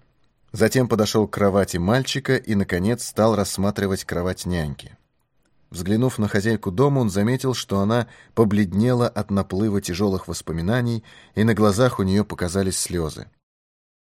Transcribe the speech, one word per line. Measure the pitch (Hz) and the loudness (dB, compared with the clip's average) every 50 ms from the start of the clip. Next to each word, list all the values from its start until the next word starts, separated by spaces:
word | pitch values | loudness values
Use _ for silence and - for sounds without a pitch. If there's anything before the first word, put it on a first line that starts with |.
| _ _ _ _ _ _ _ _ _ _ | _ _ _ _ _ _ _ _ _ _
затем | - 107 110 110 - 131 127 107 | 0 2 2 4 4 2 2 2
подошёл | 117 104 107 101 - 113 104 | 2 2 2 2 2 0 0
к | 95 | 0
кровати | - 92 101 101 92 101 95 - - 85 | 0 0 2 4 4 2 2 2 0 -2
мальчика | 85 95 117 135 131 - - 143 - - 131 | 0 2 2 0 0 -2 -6 -4 -2 0 -2
и, | - - - 110 | -2 0 -2 -2
наконец, | 101 95 - 90 87 92 104 120 117 - | 0 0 0 -2 0 0 0 -2 -2 -6
стал | - - - 104 113 110 | -6 0 2 2 4 4
рассматривать | 101 98 - - - 95 101 104 - 101 95 95 92 - | 2 0 -2 -2 -2 -2 -2 0 -2 -2 -2 -2 -4 -6
кровать | - - 85 87 92 92 - - | -6 -4 -2 -2 -2 -4 -4 -4
няньки. | 90 90 87 76 73 69 - - - - _ _ _ _ _ _ _ _ _ _ _ _ _ _ _ | -4 -4 -2 -4 -4 -6 -10 -14 -20 -20 _ _ _ _ _ _ _ _ _ _ _ _ _ _ _
Взглянув | - 87 87 95 107 110 127 131 - - | -12 -6 -2 0 2 2 2 0 0 -2
на | 107 98 | -2 0
хозяйку | - 104 98 113 113 104 - 101 | 0 0 2 0 0 0 -2 -4
дома, | 90 98 139 143 143 135 | 0 2 2 2 2 2
он | 120 104 | 0 0
заметил, | 87 101 101 113 127 131 - 131 120 | 0 0 0 0 0 0 -2 -4 -4
что | - - - 98 98 | -4 -4 -2 -2 0
она | 98 104 117 120 117 - - - - - _ | 0 2 0 0 -2 -4 -8 -18 -20 -4 _
побледнела | - 117 104 104 101 107 87 85 98 113 123 127 120 120 113 | 2 2 4 4 2 2 2 2 0 2 2 2 2 0 0
от | - 104 104 - | 0 -4 -4 -2
наплыва | 101 98 92 - 92 92 110 110 101 101 | -2 -2 -2 -2 -2 0 0 0 0 -2
тяжёлых | - - 90 85 104 101 95 87 - - | -2 -4 -2 -2 0 0 0 -2 -4 -8
воспоминаний, | 82 - - - 80 82 82 92 113 127 120 117 117 110 - - - - - _ _ | -10 -10 -8 -6 -4 -2 -2 0 0 0 0 -2 -4 -4 -8 -12 -20 -20 -20 _ _
и | 95 107 | 0 2
на | 117 110 | 2 4
глазах | 95 107 104 95 104 127 123 120 - | 4 4 4 4 4 2 2 2 0
у | |
неё | 98 95 95 104 101 | 0 2 2 2 0
показались | - 85 - 90 85 82 98 98 95 87 - | 0 -4 -6 -4 -2 -2 0 0 0 -2 -4
слёзы. | - - 87 87 82 76 76 58 53 - _ _ _ _ _ _ _ _ _ _ _ _ _ _ _ _ | -4 -4 -4 -4 -4 -4 -6 -10 -16 -18 _ _ _ _ _ _ _ _ _ _ _ _ _ _ _ _